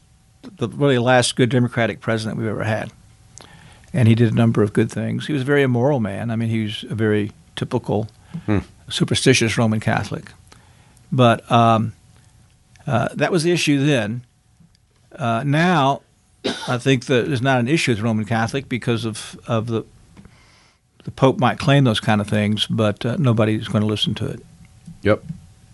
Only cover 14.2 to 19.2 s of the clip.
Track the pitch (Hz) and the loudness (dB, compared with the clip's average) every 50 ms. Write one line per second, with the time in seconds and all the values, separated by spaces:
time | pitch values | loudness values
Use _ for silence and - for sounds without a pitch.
14.2 | - _ _ _ _ _ _ _ _ _ _ _ _ _ _ _ _ _ - - | -10 _ _ _ _ _ _ _ _ _ _ _ _ _ _ _ _ _ -10 -6
15.2 | 135 117 113 117 143 143 139 156 170 185 180 151 131 139 139 - _ _ _ _ | -4 -2 -2 -2 0 0 0 2 2 2 2 2 2 2 0 -2 _ _ _ _
16.2 | _ _ _ _ - - - - - - 127 120 - 139 135 120 - - 135 120 | _ _ _ _ -6 -6 -6 -6 -6 -6 -4 -2 2 2 2 2 0 0 0 0
17.2 | - - 143 117 127 135 131 123 117 123 160 160 - - 117 98 110 117 110 107 | 0 0 -2 0 0 2 2 2 2 0 0 0 2 0 0 0 0 -2 -2 -2
18.2 | 107 101 120 110 113 110 - 139 131 - 131 110 - 123 117 107 113 113 107 - | -2 -2 -2 -2 -2 -2 -4 -6 -6 -6 -6 -4 -2 -2 -2 -2 -4 -6 -8 -8